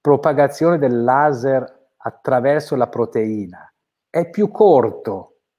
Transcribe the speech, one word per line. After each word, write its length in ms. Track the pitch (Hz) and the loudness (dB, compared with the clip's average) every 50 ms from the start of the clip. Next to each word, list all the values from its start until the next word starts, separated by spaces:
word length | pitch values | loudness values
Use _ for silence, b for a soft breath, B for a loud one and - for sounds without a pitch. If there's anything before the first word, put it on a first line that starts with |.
propagazione 760 | - 147 143 127 147 156 143 135 143 135 - - 160 170 175 | 0 2 2 2 2 0 2 2 0 0 0 0 0 0 0
del 240 | 151 139 127 120 117 120 | 0 0 0 0 0 0
laser 880 | 123 127 139 151 151 139 117 123 139 135 131 120 - _ _ _ _ _ | 2 2 2 2 0 0 -2 -2 -2 -2 -2 -2 -6 _ _ _ _ _
attraverso 800 | _ - - - _ - 139 131 127 120 139 147 151 151 - 151 | _ -12 -12 -12 _ -4 -2 -2 0 0 0 0 -2 -2 -4 -4
la 120 | 127 120 | -2 -2
proteina 840 | - - 120 117 110 - 117 110 110 110 104 98 87 87 - - _ _ _ _ _ _ _ _ _ | -2 -2 -4 -4 -2 -2 -4 -4 -4 -4 -8 -10 -12 -16 -20 -20 _ _ _ _ _ _ _ _ _
è 200 | - 165 170 170 | -4 -4 -4 -4
più 220 | - 208 208 202 | -2 -2 -2 0
corto 840 | - - 214 196 156 127 117 107 - - - - 98 92 90 _ _ _ _ _ _ | 2 4 4 6 6 4 2 0 -4 -8 -8 -8 -8 -10 -12 _ _ _ _ _ _